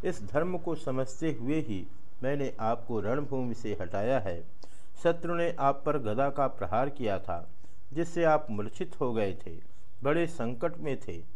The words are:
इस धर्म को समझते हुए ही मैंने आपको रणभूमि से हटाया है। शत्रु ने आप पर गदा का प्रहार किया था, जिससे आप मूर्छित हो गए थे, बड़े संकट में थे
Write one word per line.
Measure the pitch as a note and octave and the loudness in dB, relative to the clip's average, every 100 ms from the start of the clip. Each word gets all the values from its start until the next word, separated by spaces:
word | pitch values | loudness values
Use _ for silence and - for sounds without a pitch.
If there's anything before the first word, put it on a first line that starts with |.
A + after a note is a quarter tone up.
इस | F#3 F3 | 0 -2
धर्म | G2+ B2 F3 F3+ | 0 0 0 0
को | F3 | -2
समझते | D#3 - C3 B2+ - D#3+ | -2 0 0 0 0 0
हुए | B2+ A#2 D#3 | 0 0 0
ही | C3+ F#2+ F2 - - - | 0 -2 -2 -2 -2 0
मैंने | B2+ C#3+ C3+ - | 0 0 0 0
आपको | A2 A#2 A2 A2+ | 0 0 0 0
रणभूमि | G2 C3+ D3 C3+ B2 | 2 0 0 0 0
से | A2 A2 G2 | 0 0 0
हटाया | F#2 G2 A2 C3 | 0 0 2 2
है। | G2 F2 - - - - - - | 0 -2 -2 -2 -2 -2 -2 0
शत्रु | E3+ E3 E3+ | 2 2 0
ने | E3+ E3+ - | 0 0 2
आप | C3+ C#3 D3+ | 2 2 0
पर | D3 | 0
गदा | A2 G#2+ C#3 | 0 0 0
का | C#3 C3+ | 2 0
प्रहार | - F#2+ A2 C#3 | 0 0 0 0
किया | C#3 A2+ F#2+ | 0 0 0
था, | - E2+ E2+ - - - - | 0 -2 -2 -2 -2 -2 -2
जिससे | C3+ E3 E3+ | 0 0 2
आप | E3 D3+ D3+ | 4 4 2
मूर्छित | G#2 G#2+ - F3+ - | 0 0 0 -2 0
हो | C3 | 2
गए | A2+ G2+ F2+ F#2 | 2 2 0 -2
थे, | E2 - - - - | -2 -2 -2 -2 0
बड़े | C3+ D#3+ E3 | 2 2 2
संकट | - A#2 - E3+ D#3+ | 0 0 0 0 0
में | D3+ B2 - | -2 -2 -2
थे | F2 - | -2 -2